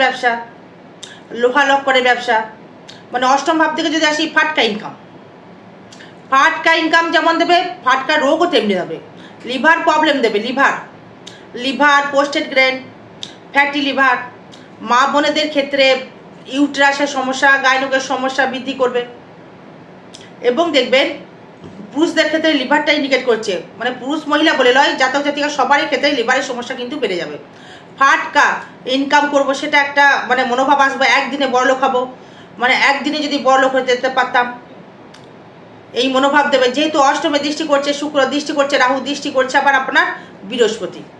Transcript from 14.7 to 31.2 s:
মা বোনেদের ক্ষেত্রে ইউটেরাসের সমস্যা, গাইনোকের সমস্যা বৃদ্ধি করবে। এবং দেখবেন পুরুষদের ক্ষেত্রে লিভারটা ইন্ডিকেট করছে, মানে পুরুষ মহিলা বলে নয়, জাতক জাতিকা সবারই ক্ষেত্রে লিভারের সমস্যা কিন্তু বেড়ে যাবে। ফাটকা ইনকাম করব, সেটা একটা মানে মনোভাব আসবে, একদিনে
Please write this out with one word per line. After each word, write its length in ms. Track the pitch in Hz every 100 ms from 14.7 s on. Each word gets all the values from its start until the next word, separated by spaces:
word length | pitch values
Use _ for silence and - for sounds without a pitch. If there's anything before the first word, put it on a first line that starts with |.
| - 214
মা 120 | 240 277
বোনেদের 360 | 294 302 302 302
ক্ষেত্রে 320 | 285 - 277 269 254 - - - - -
ইউটেরাসের 560 | 269 285 277 277 277 285 269
সমস্যা, 340 | 254 254 277 269
গাইনোকের 400 | 254 262 269 262 254
সমস্যা 320 | 254 262 269 254
বৃদ্ধি 220 | 247 262 262
করবে। 220 | 247 240 240 - - - - - - - - - - - - - 240
এবং 140 | 247 339 285
দেখবেন 300 | 233 262 330 - - - - - - 196 208
পুরুষদের 360 | 269 320 311 311
ক্ষেত্রে 200 | 320 311 285
লিভারটা 320 | 254 285 294 294
ইন্ডিকেট 240 | 277 262 254
করছে, 260 | 214 208 170 - -
মানে 120 | 233 -
পুরুষ 200 | 240 311 277
মহিলা 220 | 294 311 302
বলে 120 | 254 262
নয়, 140 | 311 294
জাতক 220 | 262 277 285
জাতিকা 240 | 285 285 277
সবারই 280 | 240 285 311
ক্ষেত্রে 200 | 247 285 277
লিভারের 280 | 226 262 269
সমস্যা 240 | 240 240 240
কিন্তু 140 | 247 302
বেড়ে 140 | 220 175
যাবে। 140 | 151 143 - - - - - -
ফাটকা 480 | 269 320 - 294 226 170 - - - 269
ইনকাম 280 | 277 294 285
করব, 160 | 285 269 277
সেটা 160 | 294 294 285
একটা 180 | 285 285 254 220
মানে 140 | 247 247
মনোভাব 280 | 247 285 277 277
আসবে, 200 | 254 254
একদিনে 280 | 254